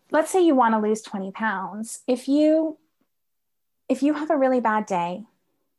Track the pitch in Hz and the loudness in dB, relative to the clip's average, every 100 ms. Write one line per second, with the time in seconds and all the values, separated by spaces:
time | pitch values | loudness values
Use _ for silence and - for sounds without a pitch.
0 | _ 294 320 381 339 262 233 220 214 220 | _ 0 2 2 4 4 4 2 0 -2
1 | - 202 190 - 220 190 185 202 220 - | -6 -10 -10 -6 -6 -4 -8 -10 -12 -8
2 | - 247 269 285 302 311 320 311 _ _ | -4 -4 0 2 4 2 0 -6 _ _
3 | _ _ _ _ _ _ _ _ - 262 | _ _ _ _ _ _ _ _ -6 -2
4 | 285 294 311 311 262 254 233 214 208 185 | 0 0 -2 0 2 2 0 0 -2 -4
5 | 175 180 214 _ _ _ _ | -4 -8 -14 _ _ _ _